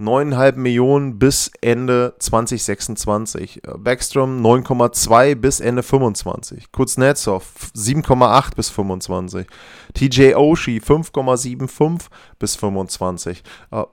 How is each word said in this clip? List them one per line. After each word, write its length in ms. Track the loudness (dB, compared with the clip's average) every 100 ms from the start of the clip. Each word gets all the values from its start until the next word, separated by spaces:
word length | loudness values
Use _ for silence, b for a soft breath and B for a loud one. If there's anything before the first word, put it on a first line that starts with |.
neuneinhalb 560 | 0 0 0 2 2 2
Millionen 640 | 0 2 2 2 0 2
bis 320 | 2 2 -4 -4
Ende 540 | -2 0 0 0 0 -4
zwanzig 420 | -2 -2 -2 -4
sechsundzwanzig. 1040 | -6 -6 -8 -6 -4 -2 -4 -10 -12 -14 -16
Äh, 120 | -8
Backstrom 640 | -4 -4 -2 -2 -2 2
neun 220 | 4 4
Komma 300 | 2 0 0
zwei 420 | 0 4 6 6
bis 240 | 2 0 0
Ende 240 | -2 -2
fünfundzwanzig. 880 | 0 0 0 -2 -8 -10 -12 -18 -12
Kuznetsov 800 | -4 -2 2 2 2 -2 -4 -6 -16 -16
sieben 300 | -8 -4 -2
Komma 340 | 2 4 6 4
acht 160 | 2
bis 140 | -4 -6
fünfundzwanzig. 800 | -4 -4 -6 -6 -6 -6 -10 -12 b b b b
T 120 | -4 0
J 300 | 6 6 6
Oshie 420 | 4 2 -2 -6
fünf 320 | 0 0 0
Komma 260 | -4 -2 -2
sieben 300 | -4 -8 -10
fünf 440 | 0 0 0 -10 b b _
bis 160 | -8
fünfundzwanzig. 880 | -4 -4 -4 -6 -6 -6 -6 -10 -12 b b b
Äh, 100 | -10 -10